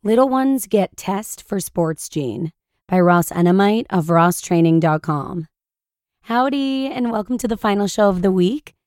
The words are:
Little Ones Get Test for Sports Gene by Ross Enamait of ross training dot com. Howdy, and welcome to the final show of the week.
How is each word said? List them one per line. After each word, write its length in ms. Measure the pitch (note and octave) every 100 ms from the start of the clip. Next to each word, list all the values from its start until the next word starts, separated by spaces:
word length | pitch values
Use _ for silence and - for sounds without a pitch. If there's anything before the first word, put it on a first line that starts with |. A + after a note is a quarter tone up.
Little 260 | G#3 A#3 C4+
Ones 380 | C4 C4+ C4+ -
Get 320 | G#3 F#3 -
Test 440 | - G3 A3 -
for 180 | - G3+
Sports 500 | - - E3 D#3 -
Gene 420 | D#3 C3+ G#2 D#3+ _ _ _ _
by 120 | F#3
Ross 300 | F3 F3 E3+
Enamait 560 | - F3 F#3 G3+ A3 -
of 220 | F#3 D#3+
ross 320 | E3+ E3+ F3
training 380 | - E3+ E3 E3
dot 200 | D#3+ D#3
com. 460 | - D3 - F3 D#3+ _ _ _ _ _ _ _
Howdy, 640 | - A#3 C4 C#4 C4+ C4+ C4+
and 220 | B3+ A#3+
welcome 280 | A3 G#3 B3
to 100 | A#3
the 80 | A3+
final 300 | G#3+ G3+ G3+
show 240 | - G#3
of 100 | F3+
the 100 | F#3+
week. 440 | F#3 F3+ C#4+ - _